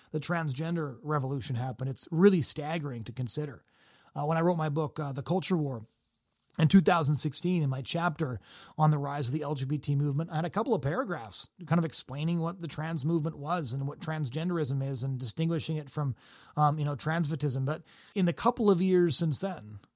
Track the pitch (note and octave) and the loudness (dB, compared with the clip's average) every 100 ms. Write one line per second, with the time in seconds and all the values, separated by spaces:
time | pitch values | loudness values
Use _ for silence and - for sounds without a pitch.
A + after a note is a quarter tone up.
0 | _ D#3 - F3 D#3 B2+ D#3+ E3+ D3 A2+ | _ -6 -2 -2 -2 -2 -2 -2 -4 -6
1 | D3 D3+ C3 C#3 - A#2 C3 - C3 - | -2 0 0 -2 -2 -2 -4 -4 -6 -6
2 | - D#3+ G3+ F#3 - - D3 E3+ C#3+ A#2+ | -2 6 8 8 2 -2 -4 -4 -6 -8
3 | G#2+ A2+ B2 - D3 A#2 _ _ _ _ | -8 -6 -4 -4 -6 -10 _ _ _ _
4 | _ D3 D3 E3 E3+ E3 D#3 D3 D3+ - | _ -4 0 2 2 2 0 0 -2 -4
5 | C#3+ C3 - F3+ - F3+ C#3+ A#2+ G#2+ _ | -6 -6 -2 0 2 2 0 -6 -12 _
6 | _ _ _ _ _ - D#3 G3 E3 F3 | _ _ _ _ _ 2 6 6 6 4
7 | C#3+ D3 D3+ - F3+ F3+ C#3 C3 A2 E3+ | 2 0 -2 -2 0 2 0 -2 -4 -2
8 | F3 D3 C#3+ A#2 - - - - D#3 D3+ | 0 0 -4 -6 -10 -20 -10 2 4 4
9 | C#3+ C#3+ B2 D3+ C#3+ D3 C3 D3 C#3+ C#3 | 0 -4 -2 -2 -2 -4 -2 -2 0 0
10 | D3 C#3 E3 D#3+ E3+ G3 A3+ G3 D#3+ F#3 | 2 0 -2 -2 -2 -2 0 0 0 -2
11 | B3 D#3 A2 - - - E3 E3+ E3 - | -4 -6 -8 -10 -10 -10 0 2 2 -2
12 | - C3+ D#3+ E3+ D#3+ F#3 E3 - D#3+ E3 | -6 -4 -2 0 -2 -4 -8 -6 -4 -2
13 | C#3 E3+ D#3 D3+ C#3+ F3 C3 C3+ C#3 - | 0 0 -2 -6 -4 -4 -4 -4 -6 -4
14 | - D#3 C3+ C#3+ F3 E3+ C3 C#3 C3+ C3+ | -4 -4 -4 -2 -2 0 0 -2 -2 -4
15 | C3 B2+ B2 - E3 E3 D#3+ D#3 C#3+ - | -4 -4 -4 -2 0 0 -2 -4 -6 -4
16 | C#3+ - - - - - D3+ D3+ D3 C#3+ | -4 -4 -12 -20 -8 2 2 2 -2 -2
17 | D#3 E3 D3+ D#3+ D3+ B2+ C3+ D#3+ - - | -2 0 0 -2 -2 0 -2 -4 -8 -20
18 | - G3+ F3+ - A#3 A#3+ G#3 F3 F#3 F3+ | -8 0 2 2 2 4 4 6 6 6
19 | F3 - E3 C3+ G3 D#3 G#2+ G#2 - | 6 4 2 0 -4 -8 -12 -16 -18